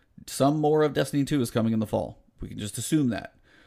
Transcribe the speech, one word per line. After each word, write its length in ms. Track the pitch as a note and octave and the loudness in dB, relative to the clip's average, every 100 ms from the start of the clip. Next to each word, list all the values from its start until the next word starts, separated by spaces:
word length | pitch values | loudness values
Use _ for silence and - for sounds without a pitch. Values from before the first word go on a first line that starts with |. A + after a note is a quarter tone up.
| _ - - | _ -20 -14
some 340 | - C#3 D3+ | 0 2 4
more 220 | D3+ D#3 | 2 4
of 120 | D3+ | 2
Destiny 300 | C3+ C#3+ C#3+ | 2 -2 0
two 160 | C3+ D3 | 0 0
is 120 | A#2 | 0
coming 220 | A#2 A2+ | 0 0
in 60 | A2 | 0
the 60 | G#2+ | 0
fall. 380 | G#2 F#2 - _ - | -2 -4 -10 _ -16
We 80 | G2 | -12
can 100 | G#2 | -8
just 220 | G#2 - | -8 -8
assume 300 | - D#3 B2+ | 0 2 2
that. 260 | G2+ - _ _ - | -2 -8 _ _ -20